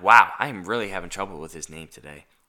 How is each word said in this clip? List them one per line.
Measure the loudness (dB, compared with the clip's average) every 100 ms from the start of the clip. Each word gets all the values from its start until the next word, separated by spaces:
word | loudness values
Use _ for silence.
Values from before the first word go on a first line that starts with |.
Wow, | 6 8 8 0
I | -8
am | -8
really | -6 -6 -6
having | -8 -10
trouble | -10 -10 -12
with | -16
his | -16 -18
name | -18 -20
today. | -20 -20 -20 -20 _